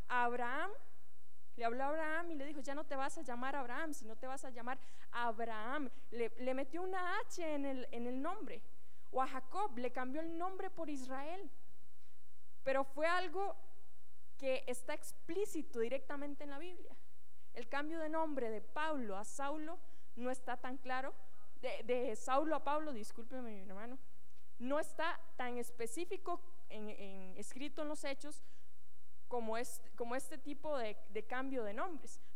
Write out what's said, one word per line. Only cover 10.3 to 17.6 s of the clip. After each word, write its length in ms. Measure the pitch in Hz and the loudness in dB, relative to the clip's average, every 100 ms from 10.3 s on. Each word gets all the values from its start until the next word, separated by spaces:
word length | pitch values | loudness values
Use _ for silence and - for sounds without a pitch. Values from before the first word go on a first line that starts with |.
| 330 | -2
nombre 320 | 359 381 381 | -2 -2 -2
por 200 | 359 320 | 0 0
Israel. 640 | 285 254 262 294 370 339 - - - - - - - - - - - | 0 0 -2 -2 -2 0 0 0 0 0 0 0 0 0 0 0 0
Pero 200 | 269 269 | 2 2
fue 220 | 269 285 320 | 0 0 2
algo 500 | 359 370 320 392 - - - - - - - - - | 2 2 0 0 0 0 0 0 0 0 0 0 0
que 260 | 269 262 - | 0 0 0
está 280 | 247 - | 0 0
explícito 840 | 302 - - - 339 415 330 254 240 | -2 0 0 0 0 0 0 0 0
directamente 640 | 226 269 - 285 285 285 | 2 2 0 0 0 0
en 80 | 294 | 0
la 60 | 277 | -2
Biblia. 380 | 349 349 - - - - - - - | 0 -2 -2 -2 0 0 0 0 0
El 140 | - | 0